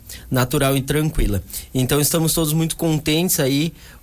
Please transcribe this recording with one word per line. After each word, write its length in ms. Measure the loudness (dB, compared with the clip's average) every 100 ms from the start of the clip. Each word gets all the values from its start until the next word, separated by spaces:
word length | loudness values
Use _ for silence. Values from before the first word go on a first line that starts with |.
| -12 -16 -4
natural 460 | 0 2 2 2 0
e 40 |
tranquila. 640 | 0 0 0 0 0 0 -4 -12 -6
Então, 260 | -2 2 2
estamos 320 | 2 2 0
todos 200 | 0 0
muito 240 | 0 0 -2
contentes 640 | 0 0 0 0 2 0
aí 340 | 0 0 -2 -6 -20 -20